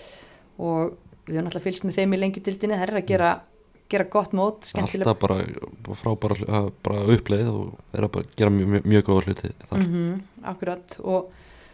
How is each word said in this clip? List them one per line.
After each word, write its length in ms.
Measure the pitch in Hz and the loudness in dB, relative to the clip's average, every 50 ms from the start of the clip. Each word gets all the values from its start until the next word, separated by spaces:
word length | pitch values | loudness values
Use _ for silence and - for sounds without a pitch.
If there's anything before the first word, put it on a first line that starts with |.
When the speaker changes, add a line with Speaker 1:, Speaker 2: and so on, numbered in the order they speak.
| - - - - - - - - _ _ _ - | -20 -20 -20 -20 -20 -20 -20 -20 _ _ _ -8
Speaker 1:
og 380 | 175 170 165 160 165 175 175 - - - - - _ | -4 -2 0 0 -2 -2 -4 -10 -18 -20 -20 -18 _
við 100 | - 160 | -6 -4
höfum 80 | 160 175 | -4 -4
náttúrulega 180 | 170 - 175 | -4 -6 -6
fylgst 220 | 175 190 185 - - | -4 -4 -4 -4 -4
með 100 | 185 165 196 | -4 -2 0
þeim 160 | 190 196 190 | 2 2 2
í 40 | 185 | 2
Lengjudildinni. 560 | 190 196 190 196 - 202 190 196 214 208 214 185 | 0 -2 -2 -4 -6 -6 -4 -4 -2 -2 -2 -2
Þær 100 | 185 202 | -2 -2
eru 80 | 214 196 | -2 -2
að 40 | 190 | 0
gera, 340 | 190 196 180 175 170 180 - - _ _ _ _ _ _ _ _ - | 2 2 4 4 2 2 0 -6 _ _ _ _ _ _ _ _ -2
gera 140 | 208 196 185 | -2 -2 0
gott 280 | 190 - 208 196 202 | 2 2 0 2 2
mót, 280 | - 185 190 214 214 - - | 0 0 2 0 0 -4 -8
skemmtileg 420 | - - - 180 - - 190 185 | -6 -4 -4 -2 -2 -2 0 2
Speaker 2:
Alltaf 120 | 113 107 - | 2 2 2
bara 240 | 98 95 95 95 - - - - - - - - - 95 98 | 2 2 2 0 -2 -4 -8 -10 -12 -12 -14 -14 -12 -12 -8
frábæra 420 | - - 113 110 101 - 107 101 95 | -4 -2 -2 -2 0 0 -2 -2 -2
hlu-, 100 | 101 - | -2 -2
að, 240 | 107 104 101 98 - - | 0 0 0 -2 -4 -6
bara 200 | - 98 101 104 101 107 120 | -4 -4 -2 0 4 4 4
uppleið 320 | 110 - - 101 101 117 117 | 4 4 2 0 0 0 0
og 260 | 107 104 101 87 - - - - | -2 -4 -6 -8 -12 -16 -14 -8
er 120 | - - 104 | -4 -2 -2
að 80 | 104 | -2
bara 120 | - - - - - | -2 -4 -6 -4 0
gera 140 | - 107 101 | 4 4 6
mjög, 180 | 101 98 92 98 | 6 6 4 4
mjög, 160 | 101 101 - | 2 2 4
mjög 160 | 104 107 104 98 | 4 4 6 6
góða 200 | - 98 95 92 | 4 4 2 2
hluti 260 | 95 95 - - - - - - - | 0 -2 -4 -6 -8 -10 -12 -10 -4
þar. 100 | - 196 | -2 0
Speaker 1:
Mhm, 440 | 190 170 170 175 170 170 185 190 190 - _ - - | 0 0 0 -2 -2 -2 -4 -6 -10 -14 _ -14 -12
akkurat. 520 | 196 180 180 190 180 180 180 180 - - - - | -12 -10 -8 -8 -8 -8 -10 -12 -16 -16 -8 -4
Og, 260 | 190 185 185 185 185 - - - - - - - - | -2 -2 -2 -2 -6 -12 -20 -20 -20 -20 -20 -20 -20